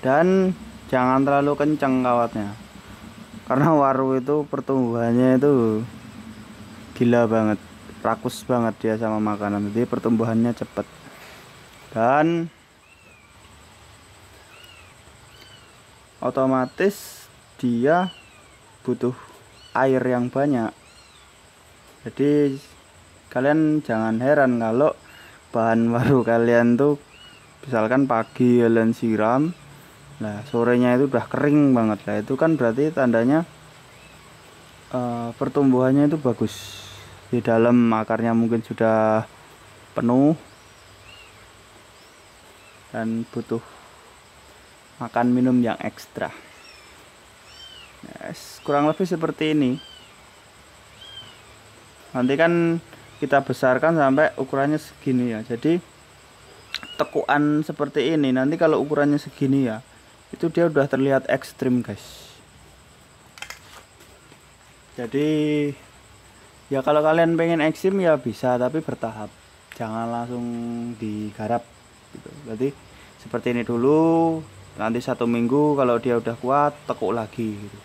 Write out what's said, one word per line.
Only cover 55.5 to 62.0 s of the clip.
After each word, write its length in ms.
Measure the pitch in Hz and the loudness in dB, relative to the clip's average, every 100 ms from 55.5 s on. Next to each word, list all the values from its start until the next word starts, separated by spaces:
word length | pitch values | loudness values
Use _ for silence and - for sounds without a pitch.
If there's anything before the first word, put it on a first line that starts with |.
| 117 147 175 - - - - - - - - - - - - | -4 0 -2 -4 -20 -20 -20 -20 -20 -20 -20 -16 -16 -16 -6
tekuan 640 | 143 151 - 143 147 151 | -4 -2 0 2 2 0
seperti 560 | 156 156 143 147 135 160 | -2 -4 -4 0 0 2
ini, 160 | 139 | 2
nanti 240 | 127 131 165 | 2 0 2
kalau 240 | 165 147 | 2 2
ukurannya 400 | 139 147 147 147 | 0 0 2 0
segini 480 | - - 139 139 127 | -4 -6 0 2 0
ya, 160 | 110 - - - - - | -4 -12 -20 -20 -20 -20
itu 160 | - 170 | -6 -4
dia 200 | 160 170 | 0 2
udah 160 | 151 | 2
terlihat 440 | 143 131 135 135 135 | 0 0 2 0 0
ekstrim, 560 | 135 - - 131 123 | -4 -4 -6 -2 0
guys. 480 | 113 101 | -2 -10